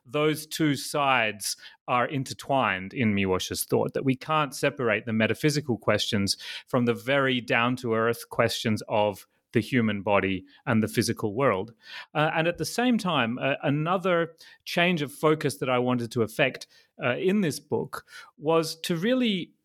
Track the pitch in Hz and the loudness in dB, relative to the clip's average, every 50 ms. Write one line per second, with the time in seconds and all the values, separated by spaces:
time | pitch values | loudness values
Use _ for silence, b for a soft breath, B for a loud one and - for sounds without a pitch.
0 | b 123 117 147 151 156 151 151 - - - - 160 151 139 123 - - - 151 | b -6 -2 0 0 0 0 -2 -4 -8 -4 0 2 2 2 0 -2 -4 -2 0
1 | 143 139 131 123 113 107 104 101 - - - - B B B B B - 131 123 | 2 4 4 4 2 0 -2 -4 -6 -8 -8 -8 B B B B B 0 0 2
2 | 120 - 160 135 131 - 120 - - - 139 135 120 104 95 92 92 98 - - | 2 0 0 -4 -6 -6 -8 -10 -4 -2 0 2 2 2 0 -2 -4 -6 -4 0
3 | 120 110 104 98 98 95 92 92 - - 92 - - - - 113 107 147 - - | 0 2 2 2 2 2 2 0 -2 -4 -6 -6 -4 0 0 0 0 0 -2 -2
4 | 143 135 131 127 - - 156 156 151 131 - - - 143 135 - 131 113 104 107 | 0 0 0 0 -2 -2 0 0 0 -2 -2 -2 -2 -2 -2 0 0 0 0 0
5 | - 117 110 110 110 110 110 - - 151 143 151 - - 117 - - - 107 104 | 0 -2 0 2 2 2 2 0 0 0 0 0 -2 -2 -2 -2 0 0 0 2
6 | - - - 104 98 95 - - B B B B B B - 127 120 117 117 110 | 0 0 0 0 0 0 -2 -4 B B B B B B 0 2 2 2 0 0
7 | 107 123 139 143 135 131 127 127 113 123 135 120 117 123 127 120 - 120 113 110 | 0 0 0 2 2 2 0 0 -2 0 0 2 2 2 0 -2 -2 0 0 2
8 | 113 117 117 - - - - - 117 113 - - - 120 107 104 - - 127 107 | 2 2 0 -2 -6 -6 0 2 2 2 0 -2 -2 -2 -2 -2 -2 -2 0 2
9 | 104 104 98 - - _ _ _ _ _ - 120 107 - - 123 113 107 104 101 | 2 2 0 -4 -8 _ _ _ _ _ 0 0 0 0 0 0 2 0 0 -2
10 | 92 104 101 98 95 95 95 92 92 B B B B 147 117 110 110 107 - 123 | 0 2 2 4 4 2 0 -4 -6 B B B B 0 2 2 2 2 0 0
11 | 104 104 110 - - 107 98 117 139 131 101 92 98 - - _ B B B B | 0 0 -2 -4 -4 -6 -2 0 0 0 0 0 -2 -8 -12 _ B B B B
12 | B B B 156 151 156 156 165 160 170 170 - 160 - - - 240 254 240 220 | B B B -2 0 0 0 -2 -2 -2 -2 -4 -6 -6 -2 0 0 2 2 2
13 | - 185 165 139 117 110 120 127 - 135 143 - - 151 139 147 156 165 185 196 | 0 0 0 0 0 0 -2 -2 -2 -2 -2 -2 0 0 0 0 0 0 -2 0
14 | 170 190 175 170 165 160 - - B B B B B - - 175 170 180 180 160 | 0 0 0 0 0 -2 -6 -12 B B B B B -4 0 2 2 2 2 0
15 | 147 131 - - - 156 156 156 156 143 - - 147 127 127 123 123 123 123 120 | -2 -4 -4 0 2 2 2 2 0 -2 -4 -2 -2 0 2 2 2 2 2 0
16 | 120 113 - 123 110 104 - - 147 131 - - - - b b b b b b | 0 -2 0 0 0 0 0 0 0 0 0 -4 -12 -20 b b b b b b
17 | - 127 - - 123 185 196 214 196 151 123 - - - 117 110 - - - - | -2 -2 -2 0 0 2 2 2 2 0 -2 -4 -4 -4 -2 -2 -2 -4 -8 -12
18 | - B B B B B B B - 151 165 165 165 156 - - - - 180 160 | -14 B B B B B B B -2 2 2 2 2 0 -4 -6 -4 -4 -2 0
19 | 170 233 254 262 254 226 196 180 156 - _ _ _ | 0 0 2 2 2 2 0 -2 -4 -8 _ _ _